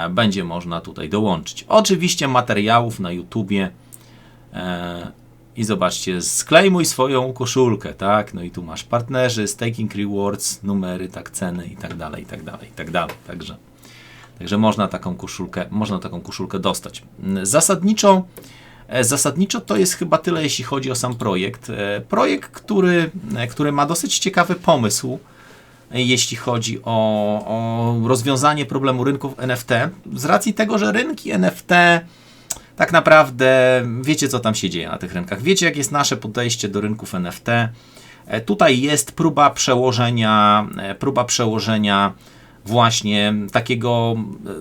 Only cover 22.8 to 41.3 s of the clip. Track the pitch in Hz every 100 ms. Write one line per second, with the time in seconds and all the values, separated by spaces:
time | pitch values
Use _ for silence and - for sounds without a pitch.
22.8 | 185 175 160 - - 117 120 - 147 143
23.8 | 143 - 277 - 196 180 170 180 - 147
24.8 | 107 - 127 127 - - - - - -
25.8 | - 123 123 123 - 117 - 120 117 113
26.8 | 113 113 110 107 104 107 - 113 113 117
27.8 | 117 117 117 127 127 131 147 151 127 143
28.8 | 135 127 131 139 139 123 127 120 - 117
29.8 | 147 185 - 131 147 196 - 202 214 220
30.8 | 208 208 302 294 - 196 185 - - 175
31.8 | 175 170 170 - - - - - - -
32.8 | - 165 160 156 139 123 131 131 127 127
33.8 | 123 117 131 151 143 127 113 107 95 85
34.8 | 80 82 92 90 90 98 147 190 170 147
35.8 | 123 147 139 113 107 113 120 117 104 101
36.8 | 104 107 - 92 87 - - 117 117 117
37.8 | - - - - - 113 113 196 165 127
38.8 | 143 147 - - 165 143 143 - - 123
39.8 | 127 117 120 120 110 107 104 104 104 -
40.8 | 98 98 139 123 120